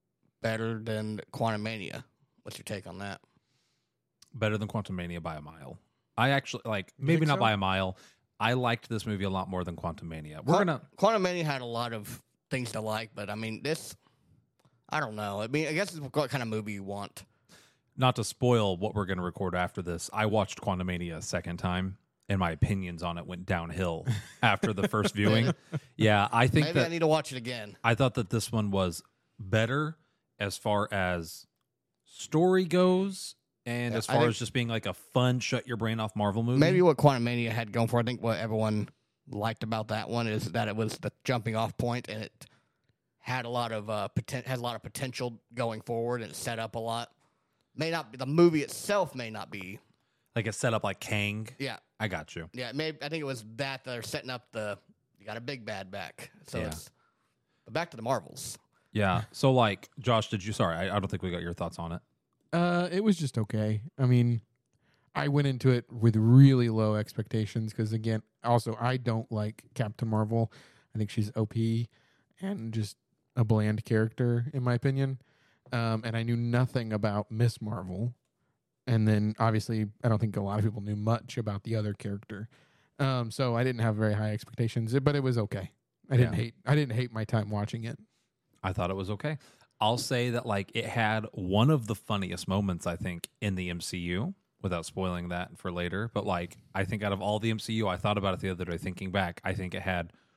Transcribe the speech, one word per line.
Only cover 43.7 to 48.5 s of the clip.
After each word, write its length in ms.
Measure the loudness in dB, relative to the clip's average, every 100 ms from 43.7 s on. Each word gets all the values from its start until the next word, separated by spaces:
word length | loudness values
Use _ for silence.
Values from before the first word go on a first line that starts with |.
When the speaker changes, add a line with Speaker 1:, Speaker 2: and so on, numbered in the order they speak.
Speaker 1:
of, 160 | -4 -4
uh, 180 | -4 -2 -4
poten-, 280 | -4 -8 -6
has 140 | -6
a 40 |
lot 140 | -4 -6
of 40 |
potential 600 | -10 -8 -8 -4 -6 -8 _
going 280 | -4 -4 -4
forward 400 | -4 -2 -2 -4
and 100 | -6
it 40 | -8
set 200 | -6 -6
up 180 | -6 -6
a 40 |
lot. 320 | -6 -6 -8 _ _ _ _ _ _
May 160 | -4 -2
not 220 | -2 -6
be, 60 | -8
the 80 | 0
movie 380 | 6 8